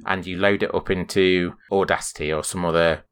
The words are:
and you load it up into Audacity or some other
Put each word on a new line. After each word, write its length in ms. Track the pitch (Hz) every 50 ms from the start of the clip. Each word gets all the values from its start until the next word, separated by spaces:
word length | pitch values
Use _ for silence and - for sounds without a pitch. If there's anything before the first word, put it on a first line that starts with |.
| -
and 180 | - 95 95 85
you 120 | 92 90
load 240 | 87 98 101 101 98 107
it 100 | - -
up 140 | 92 - -
into 640 | 98 92 85 - - 101 92 92 90 90 90 85 - - _ -
Audacity 640 | 98 98 92 85 85 - - - - - 78 76 78
or 100 | 78 78
some 220 | - - 92 87
other 380 | 87 82 82 85 82 80 78 - _